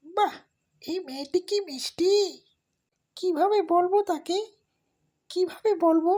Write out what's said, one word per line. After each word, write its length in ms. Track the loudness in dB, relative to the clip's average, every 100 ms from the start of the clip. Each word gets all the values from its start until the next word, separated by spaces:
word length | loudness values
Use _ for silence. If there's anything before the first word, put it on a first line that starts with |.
বাহ, 300 | -8 -2 -2 -2 _ _ _ _
এই 160 | -10 -8
মেয়েটি 400 | -8 -12 -4 -4
কি 180 | -2 -4
মিষ্টি! 520 | -4 -8 -10 -2 2 2 2 -4 _ _ _ _ _ _ _ -8
কিভাবে 420 | -4 0 2 2
বলবো 360 | 2 2 2 0
তাকে? 360 | 0 -4 -2 -4 -4 _ _ _ _ _ _ _ _
কিভাবে 440 | -4 -4 -2 0
বলবো? 380 | 2 4 4 4